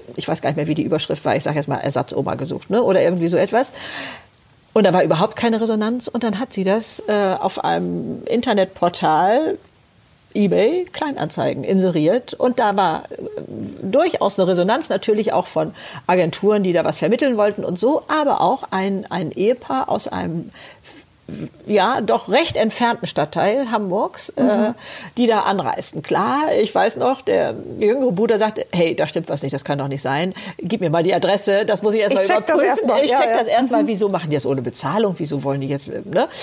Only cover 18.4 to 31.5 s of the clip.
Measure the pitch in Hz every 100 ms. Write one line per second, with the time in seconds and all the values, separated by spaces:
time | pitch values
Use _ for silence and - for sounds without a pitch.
18.4 | 175 262 - 190 196 196 - 180 170 -
19.4 | 202 254 - 262 - 214 - 185 180 165
20.4 | - - - - - - - _ - 143
21.4 | - - - 208 196 269 214 233 - 233
22.4 | 330 - 220 - 233 - 165 - 151 170
23.4 | 190 247 247 226 196 190 339 - - -
24.4 | 254 220 214 240 - - 180 - 240 214
25.4 | - 196 135 - - 165 - 151 220 269
26.4 | 311 247 214 185 202 - 247 269 - 190
27.4 | - 113 - - 208 262 254 180 226 214
28.4 | 214 214 - 175 165 - 151 170 170 143
29.4 | 139 135 - 139 139 139 131 139 180 -
30.4 | - - 175 220 175 165 170 175 180 196
31.4 | 208